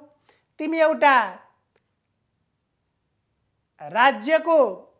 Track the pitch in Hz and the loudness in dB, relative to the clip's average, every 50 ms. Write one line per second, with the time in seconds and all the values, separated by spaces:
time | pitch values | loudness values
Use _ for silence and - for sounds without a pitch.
0 | - _ _ _ _ _ _ _ _ _ _ - 311 311 330 320 311 311 311 240 | -16 _ _ _ _ _ _ _ _ _ _ -12 -8 -6 -2 0 0 0 0 2
1 | 294 285 269 247 214 190 185 - _ _ _ _ _ _ _ _ _ _ _ _ | 2 2 2 2 0 -2 -8 -16 _ _ _ _ _ _ _ _ _ _ _ _
2 | _ _ _ _ _ _ _ _ _ _ _ _ _ _ _ _ _ _ _ _ | _ _ _ _ _ _ _ _ _ _ _ _ _ _ _ _ _ _ _ _
3 | _ _ _ _ _ _ _ _ _ _ _ _ _ _ _ - 156 147 175 220 | _ _ _ _ _ _ _ _ _ _ _ _ _ _ _ -20 -16 -8 -2 2
4 | 247 277 247 214 214 285 320 311 320 330 330 302 254 202 185 - - _ _ _ | 2 2 2 0 -2 -2 -2 0 0 2 2 2 2 0 -2 -10 -18 _ _ _